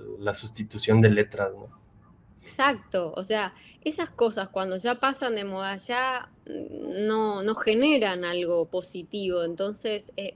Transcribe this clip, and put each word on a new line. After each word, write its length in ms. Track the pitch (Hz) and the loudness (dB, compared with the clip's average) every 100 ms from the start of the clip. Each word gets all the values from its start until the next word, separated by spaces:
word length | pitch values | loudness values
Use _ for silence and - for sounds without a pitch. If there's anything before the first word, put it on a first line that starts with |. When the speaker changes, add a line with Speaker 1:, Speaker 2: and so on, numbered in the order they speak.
| 104 101 | -12 -6
Speaker 1:
la 160 | 101 | -2
sustitución 680 | - 110 - 107 104 - 110 | 0 -2 -6 -8 -4 4 8
de 100 | 113 | 8
letras, 420 | 104 107 101 98 | 8 2 0 -2
¿no? 140 | 101 107 - - - - - _ - | -4 -16 -20 -20 -20 -20 -20 _ -20
Speaker 2:
Exacto, 720 | - - 269 226 - 185 170 - | -14 0 2 2 -2 -4 -2 -6
o 60 | |
sea, 320 | 190 214 190 - - - | -2 -2 -2 -8 -20 -8
esas 280 | 302 311 330 | -6 -4 -6
cosas 380 | - 233 220 190 | 2 2 2 -4
cuando 280 | 190 190 185 | -4 -2 -2
ya 200 | 233 247 | -2 0
pasan 400 | 269 269 254 214 | 0 0 -2 -2
de 80 | |
moda, 320 | 202 190 190 196 | -4 -4 -4 -6
ya, 560 | - 247 262 254 - - - | -4 -2 0 -2 -8 -20 -12
mm, 600 | - - - - 185 214 | -10 -10 -10 -8 -2 0
no, 360 | 220 214 202 | 2 2 0
no 100 | 202 | -2
generan 720 | 220 226 220 294 285 208 180 | 0 2 4 6 4 2 0
algo 440 | 175 175 170 175 160 | -2 -2 0 0 0
positivo, 760 | 185 180 180 165 208 190 180 | -2 -6 -10 -8 -4 -2 -2
entonces, 680 | 170 170 196 208 226 208 - - | -2 -2 -4 -4 -4 -4 -6 -10
eh, 180 | 196 | -10